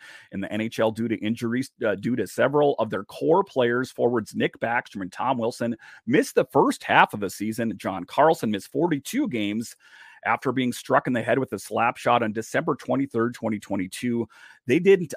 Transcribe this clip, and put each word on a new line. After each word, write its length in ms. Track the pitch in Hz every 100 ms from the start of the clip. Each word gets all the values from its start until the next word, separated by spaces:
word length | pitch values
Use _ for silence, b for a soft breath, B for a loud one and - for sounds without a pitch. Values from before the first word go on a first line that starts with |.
| B B B
in 100 | 95
the 120 | 95
N 80 | 107
H 180 | 113 -
L 140 | 110
due 160 | 110 117
to 80 | 110
injuries, 560 | 107 117 117 123 131 -
uh, 120 | 113 98
due 180 | 110
to 140 | 120 92
several 480 | - 127 147 143 -
of 120 | 110
their 120 | 98
core 400 | 101 - 143 180
players, 480 | 190 135 120 123 127
forwards 460 | - 120 120 104 107
Nick 240 | 151 -
Backstrom 420 | 117 120 - 101
and 80 | 92
Tom 260 | - 120 127
Wilson, 400 | 113 - 120 117 B B -
missed 300 | 156 277 -
the 80 |
first 400 | - 135 247 -
half 280 | - 139 185
of 60 | 104
the 120 | 95
season. 460 | - 107 110 113 98
John 280 | 104 95
Carlson 480 | 87 - 156 165 127
missed 180 | 101 -
forty-two 560 | 139 170 147 - 254 254
games 480 | 120 101 110 117 - B B B B 98
after 260 | 120 135
being 200 | 127 123
struck 360 | - - 131 143
in 40 |
the 100 | 120
head 180 | 113 127
with 120 | 131
a 60 | 101
slap 380 | - 110 117 -
shot 260 | 131 120
on 100 | 110
December 440 | 107 - 127 170 135
twenty-third, 580 | - 127 139 117 120
twenty 240 | 123 110 104
twenty-two. 720 | - 101 92 - 123 117 113 B B B -
They 120 | 156
didn't 340 | 185 196 175